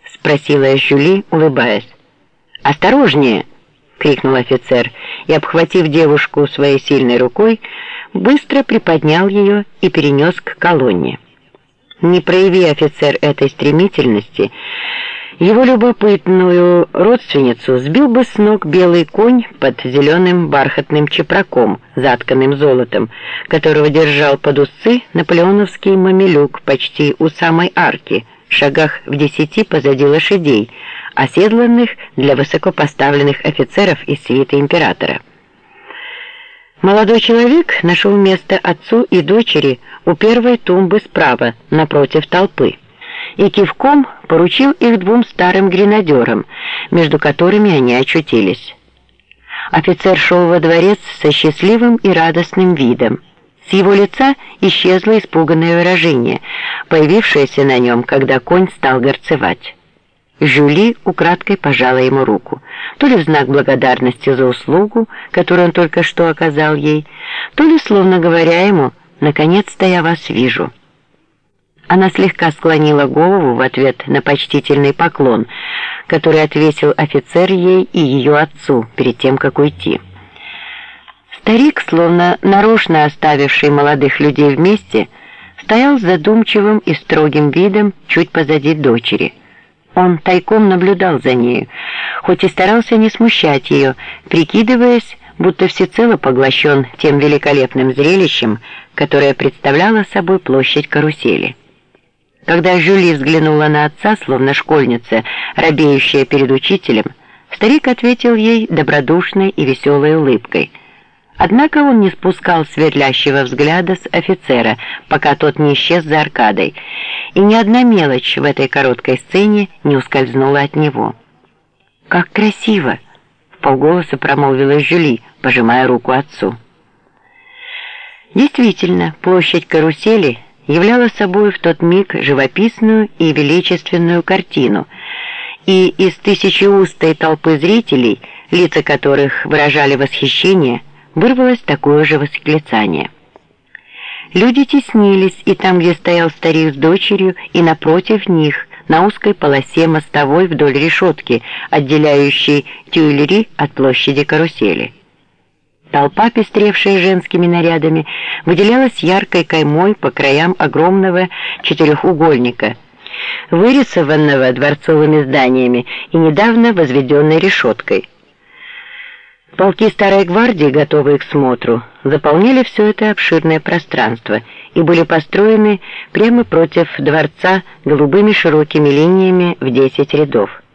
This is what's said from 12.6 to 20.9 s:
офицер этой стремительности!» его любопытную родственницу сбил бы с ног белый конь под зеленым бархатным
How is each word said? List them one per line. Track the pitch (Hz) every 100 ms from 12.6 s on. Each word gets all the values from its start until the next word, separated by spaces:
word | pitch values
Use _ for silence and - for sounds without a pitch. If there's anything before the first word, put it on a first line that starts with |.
офицер | 175 147 151 - 147 135
этой | 151 143 139
стремительности!» | - 143 151 190 - 123 107 - - - - - - - - - - - -
его | 175 220
любопытную | 254 254 240 - 208 196 - 185 180 175 175 175 -
родственницу | - 196 247 - 147 127 117 - 127
сбил | 135 170 285
бы | 233
с | 247 -
ног | 208 214 151
белый | 170 180 170
конь | 156 - 226 254 226 -
под | 135 -
зеленым | 127 135 143 170 180 180 160
бархатным | 143 131 - 156